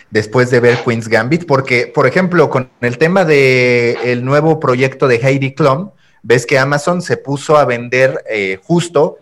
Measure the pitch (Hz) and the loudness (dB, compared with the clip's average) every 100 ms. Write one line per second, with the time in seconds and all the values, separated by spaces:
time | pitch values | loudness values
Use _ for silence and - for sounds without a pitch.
0 | - 107 107 127 120 123 120 120 - 113 | -6 -4 -2 0 2 2 2 2 -2 -4
1 | 110 110 120 170 170 135 131 120 117 151 | -2 -2 0 -2 0 -2 0 -2 -2 0
2 | 131 185 185 170 143 135 127 - 120 123 | 0 2 0 2 2 0 -6 -6 -6 -2
3 | 160 190 165 143 131 127 123 120 120 - | 0 2 2 2 4 2 2 2 0 -2
4 | 120 120 127 147 156 151 131 123 131 - | -2 -4 0 0 2 0 0 0 -2 0
5 | 139 117 135 139 135 - 147 135 202 - | 0 2 0 0 -2 0 0 0 -6 -14
6 | _ _ - 123 - 135 135 147 175 180 | _ _ 0 0 2 0 0 -2 -2 -4
7 | 170 120 131 139 - 151 131 120 120 127 | -4 -6 -6 -6 2 2 2 -2 -4 0
8 | 131 156 - 110 95 95 - 170 165 156 | 0 0 -6 -4 -4 -6 -2 -2 0 0
9 | 165 - | 0 -4